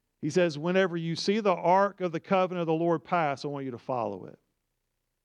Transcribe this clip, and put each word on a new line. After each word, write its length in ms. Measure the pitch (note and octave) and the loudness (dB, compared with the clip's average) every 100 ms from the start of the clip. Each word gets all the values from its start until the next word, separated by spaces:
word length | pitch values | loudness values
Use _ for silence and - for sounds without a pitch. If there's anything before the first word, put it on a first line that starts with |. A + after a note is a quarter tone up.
| _ - | _ -8
He 80 | D3+ | -2
says, 280 | F#3 F3 D3 | 2 2 0
"Whenever 400 | E3+ F#3 F#3+ E3+ | 0 2 2 0
you 180 | E3 D#3+ | -4 -2
see 240 | - G#3 | 0 2
the 160 | G#3 F3 | 2 2
ark 460 | F3 F#3 G3 - | 4 4 2 -2
of 100 | F3+ | -6
the 80 | D#3+ | -4
covenant 420 | - F#3+ F#3 F3+ | 0 0 2 -2
of 60 | E3 | -2
the 60 | |
Lord 300 | D#3+ E3+ D#3+ | 0 2 0
pass, 420 | - F3+ D3+ C3+ D3+ | 0 0 0 -2 -6
I 20 | |
want 180 | C#3 C3+ | -8 -8
you 60 | |
to 60 | A#2 | -10
follow 480 | - B2+ G#2+ G2 - | -6 -4 -4 -6 -12
it." 120 | - _ _ _ _ _ _ _ _ | -20 _ _ _ _ _ _ _ _